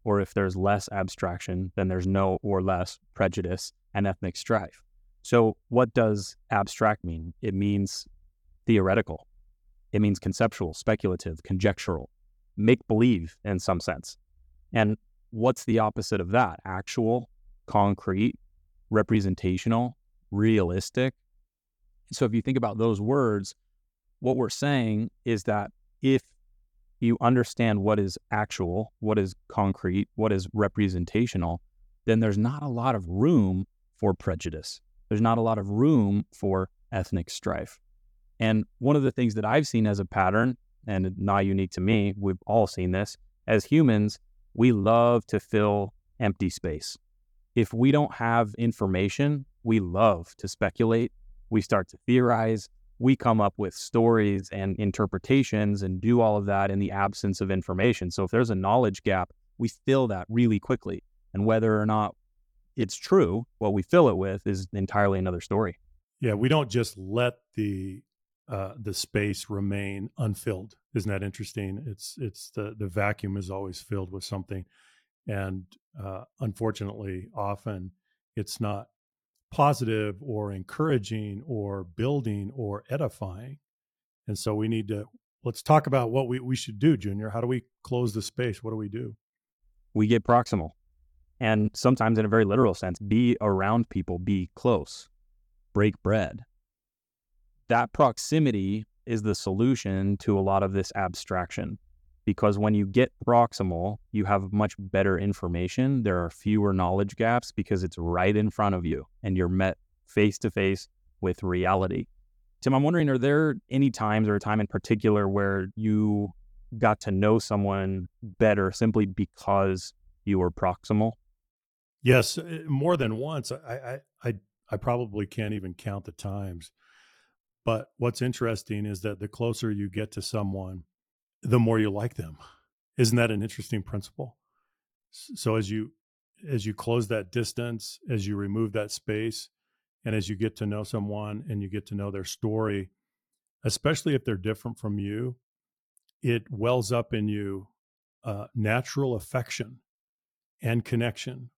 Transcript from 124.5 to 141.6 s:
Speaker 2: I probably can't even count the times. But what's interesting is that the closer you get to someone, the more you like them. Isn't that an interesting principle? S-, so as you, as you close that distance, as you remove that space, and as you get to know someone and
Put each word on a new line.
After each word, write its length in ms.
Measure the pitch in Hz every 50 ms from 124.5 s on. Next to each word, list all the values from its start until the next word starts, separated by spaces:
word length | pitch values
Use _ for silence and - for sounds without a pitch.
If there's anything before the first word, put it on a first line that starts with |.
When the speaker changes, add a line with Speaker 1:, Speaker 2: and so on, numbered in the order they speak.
| _ _ _ -
Speaker 2:
I 60 | 107
probably 500 | 98 - 127 120 120 120 104 101 104 101
can't 280 | - - 110 107 107 107
even 200 | 104 92 90 82
count 300 | - - 107 98 98 -
the 80 | -
times. 600 | - - - 98 98 101 98 92 87 85 - - _ _ _ _ _ _ _ _ _ _ _ _ _ _ _ _ _ _ -
But 240 | 117 113 110 131 - _ -
what's 240 | 120 120 - -
interesting 640 | 127 127 120 - 120 117 110 - - - 107 104 104
is 160 | 104 98 90
that 180 | 104 104 98 92
the 80 | 104 101
closer 420 | - - 117 117 110 - 120 110
you 200 | 104 101 101 95
get 220 | 95 107 107 -
to 100 | - 127
someone, 640 | - - - 107 101 95 95 95 92 92 92 90 - _ _ _ _ _ _ _ _ _ _ _
the 160 | - 117 120 120
more 200 | 113 113 113 110
you 120 | 107 101
like 240 | 98 104 117 120 -
them. 240 | - 82 80 76 - - - - _ _ _ _ _ _ _ _
Isn't 200 | - 120 107 123
that 140 | 120 117 110
an 120 | 107 101
interesting 400 | 110 110 - - 101 - 117 104
principle? 560 | 92 - - 101 - - _ - 139 120 - _ _ _ _ _ _ _ _ _ _ _ _ _ _ _
S-, 200 | - - - - 240
so 220 | - - 113 110
as 140 | 113 101 95
you, 220 | 110 107 110 - - _ _ _ _ _ _ _ _ _ 202 147
as 160 | 131 107 98
you 80 | 107
close 360 | 101 - - 117 120 120 110 104
that 220 | 113 107 95 90
distance, 680 | - 120 107 - - 123 120 120 117 107 - - - - 349 196
as 180 | 120 104 95
you 100 | 101 104
remove 360 | 101 101 98 104 113 113 104
that 180 | 101 110 104 104
space, 600 | - - _ - 107 107 113 113 110 - - - _ _ _ _ _ _ _ _ _ _ -
and 100 | 113 110
as 140 | 107 87 101
you 60 | 104
get 200 | 95 113 107 -
to 100 | - 110
know 160 | 104 104 107
someone 640 | 104 - - 107 101 104 104 104 104 104 104 110 240 156
and 120 | 107 101